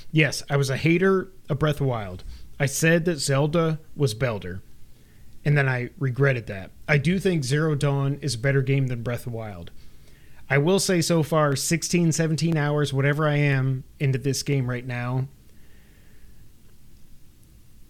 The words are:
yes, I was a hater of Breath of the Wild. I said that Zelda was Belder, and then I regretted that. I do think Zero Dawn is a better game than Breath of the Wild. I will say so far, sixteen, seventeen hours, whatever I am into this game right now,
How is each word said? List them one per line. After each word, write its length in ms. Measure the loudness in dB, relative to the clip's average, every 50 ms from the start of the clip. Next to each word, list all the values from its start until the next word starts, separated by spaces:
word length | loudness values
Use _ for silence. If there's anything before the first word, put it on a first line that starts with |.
| -10 0
yes, 320 | 2 4 4 4 2 -4 -4 0
I 60 | 0
was 140 | 0 2 0
a 80 | -2
hater 520 | 0 2 4 4 4 4 4 4 2 0 -4 -12 -16 -4 -4
of 100 | -2 0
Breath 160 | 2 0 0
of 40 | 0
the 40 | 0
Wild. 380 | -2 -2 -2 -6 -8 -10 -10 -10 -12 -12 -12 -14 -12 -4
I 100 | -2 -2
said 360 | -2 0 2 4 4 4 4 2
that 120 | 0 -2
Zelda 600 | -2 -2 0 2 2 2 2 2 2 2 2 -2 -4 -8 -12 -4
was 180 | -2 0 0 0
Belder, 460 | -2 -2 -2 -2 -4 -6 -8 -10 -10 -12 -14 -16 -16 -16 -18 -18 -20 -20 -20 -20 -20 -20 -16 -14 -4 0
and 140 | 2 2
then 100 | 4 2
I 220 | 2 0 -2 -4 -8 -6 -4
regretted 480 | -4 -2 0 2 2 2 2 0 -4
that. 240 | -8 -10 -10 -12 -14 -16 -12 -2
I 100 | 0 2
do 220 | 2 4 2 0 2
think 240 | 2 2 2 2 0
Zero 320 | 0 0 2 2 0 0
Dawn 420 | 2 0 0 0 0 0 -2 -2 -2
is 140 | -4 -4 -4
a 40 | 0
better 220 | 0 2 2 2
game 260 | 2 2 2 2 2
than 160 | 0 -2 -4 -4
Breath 240 | -4 -4 -4 -6
of 60 | -8 -8
the 40 |
Wild. 340 | -8 -8 -10 -10 -12 -14 -14 -14 -14 -16 -16 -18 -18 -20 -20 -20 -20 -20 -20 -18 -14 -4 0
I 80 | 2
will 220 | 2 4 4 2 2
say 220 | 4 2 2 2
so 220 | 4 4 2 2 2
far, 320 | 2 2 4 4 4 2
sixteen, 560 | 0 0 0 0 -2 0 0 2 2 4 4
seventeen 460 | 2 2 2 0 0 0 2 2 2
hours, 340 | 2 2 2 2 0 0 0
whatever 340 | 0 2 2 2 2 2 2
I 120 | 2 2
am 480 | 4 4 4 2 2 2 0 -2 -2 -6 -12 -8 -2
into 160 | 0 0 0 0
this 240 | 0 -2 -2 -2 -2
game 260 | 0 0 0 0 -2
right 160 | -4 -6 -6
now, 440 | -6 -6 -6 -4 -4 -2 -4 -4 -6 -10 -20 -20 -20 -20 -20 -20 -20 -20 -20 -20 -20 -20 -20 -20 -20 -20 -20 -20 -20 -20 -20 -20 -20 -20 -20 -20 -20 -20 -20 -20 -20 -20 -20 -20 -20 -20 -20 -20 -20 -20 -20 -20 -20 -20 -20 -20 -20 -20 -20 -20